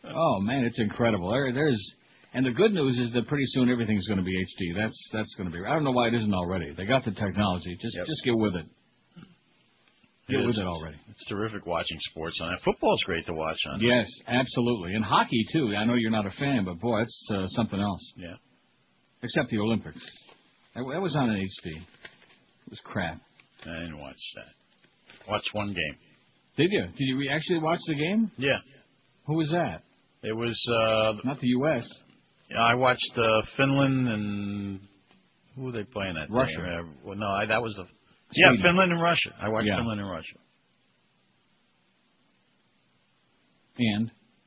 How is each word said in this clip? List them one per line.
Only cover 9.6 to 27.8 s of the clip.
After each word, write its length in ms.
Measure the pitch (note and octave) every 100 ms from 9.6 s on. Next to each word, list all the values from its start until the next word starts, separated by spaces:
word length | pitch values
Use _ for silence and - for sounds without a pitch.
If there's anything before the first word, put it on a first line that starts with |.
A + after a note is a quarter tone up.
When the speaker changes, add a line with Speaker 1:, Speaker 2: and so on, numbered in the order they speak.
| _ _ _ _ _ _ -
Speaker 2:
Get 120 | C3
Speaker 1:
It 60 | A#2+
Speaker 2:
with 100 | G#2+
Speaker 1:
is. 60 |
Speaker 2:
it 40 | F#2
already. 300 | E2 D#2+ D2+ -
Speaker 1:
It's 140 | G#2 -
terrific 380 | G#2 A2 G#2+ F2
watching 300 | E2+ E2+ E2 -
sports 280 | - D#2+ -
on 100 | E2
it. 60 | F2+
Football's 380 | - A3 D#4 E3
great 200 | - E2 E2
to 60 |
watch 240 | D#2+ D#2 D#2 -
on 100 | C#2+
it. 60 | A#2
Speaker 2:
Yes, 220 | B2 G#2 - -
absolutely. 680 | A#2+ B2 - A#2+ A#2 F2
And 100 | G#2
hockey, 400 | G#2 D#3+ A3+ A#2+ A2
too. 220 | D#3+ B2+ G2+
I 80 |
know 100 | A2
you're 160 | A#2+ A2+
not 160 | A2+ G2
a 40 |
fan, 320 | - C#3 C3
but, 160 | F#2 F2
boy, 220 | A2+ A2
it's, 260 | A#2 - -
uh, 140 | G#2 F#2
something 280 | G#2+ A2 G2
else. 220 | G2+ F2+ - -
Speaker 1:
Yeah. 180 | F2 E2+ _ _ _ _ _ _ _ _
Speaker 2:
Except 260 | B2 - B2+
the 80 | A2
Olympics. 420 | G#2+ A2 E2 - - - - - _ _ _
That, 80 | A#2 C3
that 80 | D3+
was 140 | F#3+
on 160 | D#3 B2
an 60 | G#2
H 140 | F#2+ -
D. 180 | F2+ D#2+ F2 _ - - _ _ _ _ -
It 40 |
was 60 | -
crap. 360 | - - E2+ E2 - _ _ _
Speaker 1:
I 180 | - E2
didn't 180 | E2+ D2
watch 180 | C#2 C2 - G1+
that. 920 | G#1+ _ _ _ _ _ - - -
Watched 200 | G2+ -
one 200 | G#2 G#2
game. 220 | F#2 D#2 C#2+ _ _ _ _ _ -
Speaker 2:
Did 120 | E3+
you? 120 | G3
Did 220 | F2+ -
you 140 | C3+ C3
re-, 100 | C#3
actually 300 | D3 D#3 F3
watch 220 | D#3 E3+